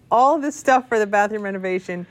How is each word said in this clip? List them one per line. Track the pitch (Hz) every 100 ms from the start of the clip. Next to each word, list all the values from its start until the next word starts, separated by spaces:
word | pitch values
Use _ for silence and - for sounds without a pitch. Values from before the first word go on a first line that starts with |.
| -
all | 226 262 311
this | 285 -
stuff | - 254 254
for | 226
the | 208
bathroom | 202 208 214
renovation | 202 196 190 185 185 175 175